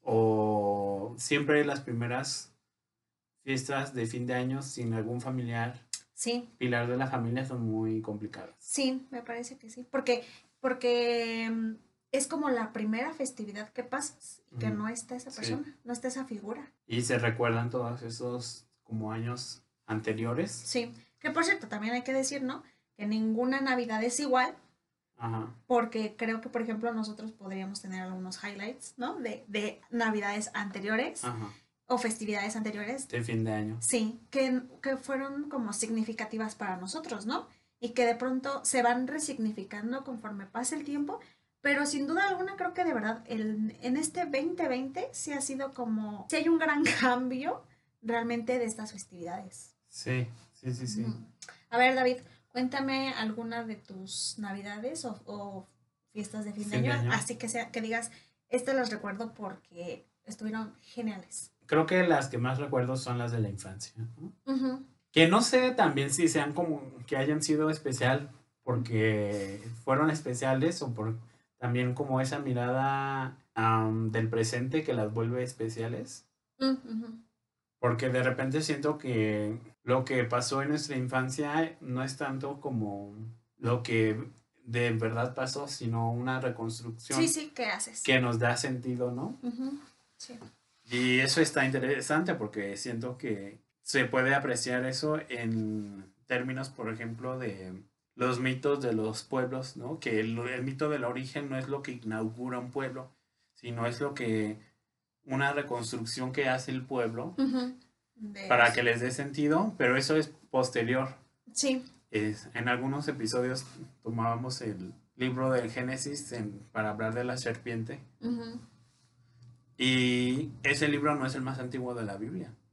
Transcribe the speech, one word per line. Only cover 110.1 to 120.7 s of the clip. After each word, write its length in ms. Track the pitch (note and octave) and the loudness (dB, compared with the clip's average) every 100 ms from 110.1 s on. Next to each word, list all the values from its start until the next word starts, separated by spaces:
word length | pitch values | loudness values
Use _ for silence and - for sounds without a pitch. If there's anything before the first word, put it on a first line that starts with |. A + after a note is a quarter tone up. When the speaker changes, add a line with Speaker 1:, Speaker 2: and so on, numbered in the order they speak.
| D#3 | 2
Speaker 1:
es 160 | D3+ - - | 2 -6 -2
posterior. 640 | C3 B2+ B2 A2+ B2+ C3+ - _ _ - | 0 2 2 2 2 0 -6 _ _ -8
Speaker 2:
Sí. 320 | - C#4 C4 - - _ | 0 2 2 -2 -20 _
Speaker 1:
Es, 380 | G#2+ G#2+ G#2 - | 0 0 -2 -6
en 140 | A#2 A#2+ | -4 0
algunos 380 | B2 C3 C#3+ D3 | 2 0 0 -2
episodios 580 | C3 A2 B2 B2+ C3 - - - - | -2 0 2 0 -2 -6 -16 -18 -12
tomábamos 580 | A2+ A2+ A#2 A#2 B2+ B2+ | -6 0 0 0 -2 -4
el 320 | A#2 F#2 F2+ - _ | -6 -6 -8 -12 _
libro 360 | - B2+ B2+ C3 | -4 -2 2 2
del 180 | B2+ A2+ | 2 0
Génesis 640 | B2+ B2 C3 C#3+ C#3+ - | -2 -4 -2 -4 -6 -6
en, 260 | A#2+ G#2 G2+ - | -6 -6 -8 -8
para 180 | A2 G#2+ | -2 -2
hablar 240 | G#2 A2 | 0 -2
de 80 | A#2 | 0
la 140 | B2 B2 | -2 -2
serpiente. 640 | A#2 A2+ A#2+ A2+ A2+ C#3 - _ | -4 -4 -4 -4 -4 -8 -14 _
Speaker 2:
Ujú. 380 | A#3 A#3+ A3+ A#3+ - _ _ _ _ _ _ _ - - _ - | -4 -4 -6 -12 -14 _ _ _ _ _ _ _ -20 -20 _ 0
Speaker 1:
Y 760 | B2+ B2+ B2 B2 B2 C3 D#3 - | 4 6 6 4 4 2 -2 -2
ese 240 | C#3+ | 0